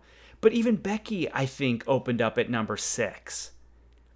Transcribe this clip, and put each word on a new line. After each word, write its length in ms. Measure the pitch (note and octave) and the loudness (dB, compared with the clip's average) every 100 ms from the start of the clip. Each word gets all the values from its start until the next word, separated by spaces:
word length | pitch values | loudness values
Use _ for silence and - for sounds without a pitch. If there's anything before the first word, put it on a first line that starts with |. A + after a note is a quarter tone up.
| - - - - | -16 -20 -20 2
But 120 | A3 | 4
even 200 | A#3 A#3 | 4 4
Becky, 560 | G#3 G3 G#3+ - G3+ C#3 | 2 0 -4 -4 -4 -2
I 140 | B2 C3+ | -2 -4
think, 380 | - C3+ A#2 - | 0 0 0 0
opened 340 | C3 B2+ A#2+ | 0 0 0
up 160 | A2+ A#2+ | 2 2
at 140 | A2+ | 0
number 260 | A#2+ G#2+ G#2 | 0 -2 -2
six. 760 | - - G#2 - - - - - - - - - - | -4 -2 -4 -4 -12 -10 -10 -16 -20 -20 -20 -20 -20